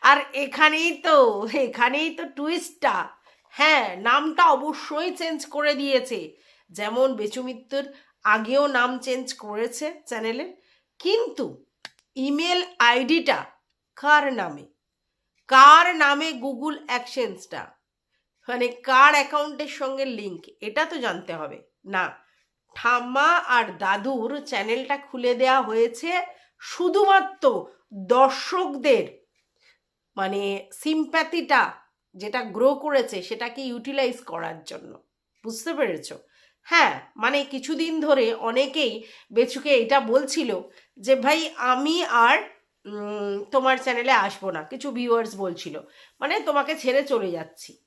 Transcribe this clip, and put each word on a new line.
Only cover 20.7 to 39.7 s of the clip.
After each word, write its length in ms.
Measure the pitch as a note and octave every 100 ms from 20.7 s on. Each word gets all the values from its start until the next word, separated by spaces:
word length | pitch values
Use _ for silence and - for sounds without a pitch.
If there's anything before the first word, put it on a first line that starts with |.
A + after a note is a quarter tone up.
| G#3+
তো 120 | D#4+ D#4+
জানতে 340 | A#3+ E3+ E3+
হবে। 240 | E3 D3+ - _ _
না, 200 | F#3+ F#3+ E3+ - _ _ _ _ _ -
ঠাম্মা 540 | A#3 B3 B3 B3+ D4+ F4 E4+
আর 160 | B3 A3 F3+
দাদুর 520 | F#3+ G3+ G#3 C4+ A3+ D4
চ্যানেলটা 520 | C#4+ A3+ G#3+ A#3 C4 C#4
খুলে 360 | - B3+ B3
দেয়া 240 | B3 C4 C4
হয়েছে 500 | A3+ A3 A#3 A#3 E4 F4+ F4+ - _ _
শুধুমাত্র 840 | - - F4 F4 G4+ G4 F#4+ - C#4+ G3+ - - _ G3 F#3
দর্শকদের, 960 | A#3+ C4+ C4+ - F#4 F#4 C#4 C4+ A3+ - - _ _ _ _ _ _ _ _ _ -
মানে 260 | F#3+ G3 G3+ G3 G3
সিম্প্যাথিটা 920 | - D4+ D#4 D#4 D#4+ D#4 E4+ - C4+ G3 - _ _ _
যেটা 260 | F#3+ G#3 A#3+
গ্রো 260 | A#3 G3 B3+
করেছে 420 | C#4+ D4 C#4 A3+ G3+
সেটাকে 380 | F3+ A3 A#3+ A#3
ইউটিলাইজ 540 | C4+ A#3+ A#3+ C#4 B3+ B3
করার 360 | - E3+ E3 E3
জন্য, 280 | - - - - _ _ _ _
বুঝতে 260 | A3 A3 -
পেরেছো? 420 | D4 B3 D#3+ - - _ _ _ _ -
হ্যাঁ, 280 | E4+ B3+ C3+ - -
মানে 220 | A3 C#4+
কিছুদিন 480 | C#4 C4+ - D#4+ E4 D#4+
ধরে 260 | D4+ C4+ A3+ A3+
অনেকেই 520 | A3+ A#3+ C#4 D4 C4+ G#3+ - - _
বেচুকে 380 | A3 B3+ C4+ D4